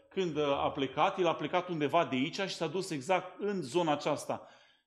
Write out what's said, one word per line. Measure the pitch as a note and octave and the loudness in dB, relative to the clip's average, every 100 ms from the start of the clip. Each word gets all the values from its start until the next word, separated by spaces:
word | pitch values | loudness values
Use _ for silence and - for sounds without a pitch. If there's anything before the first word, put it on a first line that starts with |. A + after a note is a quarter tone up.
| _ | _
când, | F#3+ F3+ D3 | -2 0 2
uh, | |
a | C#3+ C#3+ D#3+ | 2 2 2
plecat. | - C3 D3 F#3 G3 | 0 -2 2 2 4
El | E3+ | 2
a | D#3+ | 2
plecat | D3+ F3+ F3 | 0 -2 0
undeva | E3 C#3+ E3+ C#3+ | -2 2 2 2
de | B2+ | 0
aici | D#3 - | -2 -2
și | F#3+ - | -4 -2
s-a | D#3+ | -4
dus | F3+ - | -2 -4
exact | D3+ C3 F#3 - - | -6 0 0 0 -6
în | G#3 G3 | -4 -4
zona | C3+ E3+ D#3+ | 0 0 2
aceasta. | C#3+ E3 C#3 - A#2 - - - _ | 2 0 -2 -4 -8 -8 -20 -20 _